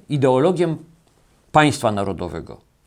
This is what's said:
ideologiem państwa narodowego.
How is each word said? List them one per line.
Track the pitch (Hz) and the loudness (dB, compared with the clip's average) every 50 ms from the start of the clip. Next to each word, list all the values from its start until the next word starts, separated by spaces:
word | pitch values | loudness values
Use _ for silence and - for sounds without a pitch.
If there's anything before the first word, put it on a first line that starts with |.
| - - | -8 -6
ideologiem | 147 139 127 131 127 127 143 185 185 160 175 165 156 - - _ _ _ _ _ _ _ _ _ _ _ _ _ | -2 0 2 2 2 4 2 2 0 0 -2 -2 -4 -6 -10 _ _ _ _ _ _ _ _ _ _ _ _ _
państwa | - 151 151 147 123 - - 110 | 2 4 4 4 2 0 -2 -2
narodowego. | 104 101 101 98 90 76 92 82 80 82 76 - - - _ _ _ _ _ | -2 -2 -4 -6 -6 -8 -8 -10 -10 -12 -12 -14 -18 -20 _ _ _ _ _